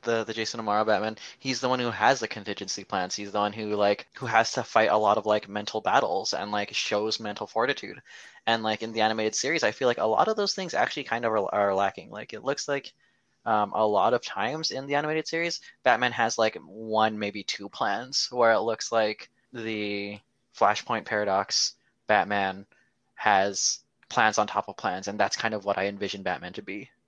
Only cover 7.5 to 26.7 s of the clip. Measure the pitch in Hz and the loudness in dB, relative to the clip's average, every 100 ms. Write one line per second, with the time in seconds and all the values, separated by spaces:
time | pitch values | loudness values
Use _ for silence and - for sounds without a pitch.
7.5 | - 123 139 98 101 - - - - - | -2 0 -2 -6 -14 -18 -20 -20 -8 0
8.5 | 113 110 107 113 110 110 110 107 - 135 | 0 0 -2 -4 2 2 4 0 0 -2
9.5 | 123 113 107 127 120 110 110 202 220 202 | 2 0 2 0 2 2 2 2 2 -2
10.5 | - 185 - 123 - 135 117 120 110 98 | -4 -4 -2 -2 -2 -6 -2 0 0 0
11.5 | 104 101 95 98 95 90 101 110 110 120 | 2 2 2 0 -2 -14 -14 -12 -10 -6
12.5 | 143 - 139 - _ _ _ _ _ - | -4 -2 -4 -6 _ _ _ _ _ -2
13.5 | 107 104 101 110 104 95 123 - - 107 | 0 0 2 2 4 4 2 -2 -4 -4
14.5 | 151 160 131 139 143 151 156 156 165 170 | -2 -6 -6 -4 -2 0 -2 -2 -4 -4
15.5 | 165 - - 127 117 123 117 113 - 110 | -6 -14 -2 2 4 2 2 0 2 0
16.5 | 92 76 101 113 110 110 107 104 104 95 | 0 -16 -14 -2 2 2 2 -6 -6 -8
17.5 | - 98 - 110 101 127 139 - 123 117 | -8 -8 -4 -2 -2 -4 -4 -4 4 6
18.5 | 110 110 110 - 117 107 107 - _ _ | 6 2 -2 0 2 2 -2 -10 _ _
19.5 | 123 113 110 104 101 101 104 _ _ _ | -10 -6 -4 -4 -4 -6 -12 _ _ _
20.5 | - 101 104 - 113 - 110 104 95 101 | 2 4 4 -2 -6 -2 -2 2 0 0
21.5 | - - - _ _ _ 107 92 104 98 | 0 -2 -6 _ _ _ 2 4 0 0
22.5 | 95 98 _ _ _ _ - - 101 101 | -4 -12 _ _ _ _ -2 4 4 4
23.5 | 98 - - _ _ _ - 110 104 107 | 0 -2 -2 _ _ _ 2 4 4 0
24.5 | 104 - 101 104 92 95 104 98 - 113 | 0 -4 -4 -4 -4 -6 0 0 0 -4
25.5 | 107 98 98 98 101 98 101 92 90 90 | -2 0 0 0 -2 -6 -4 -4 -4 -6
26.5 | 90 98 | -12 -10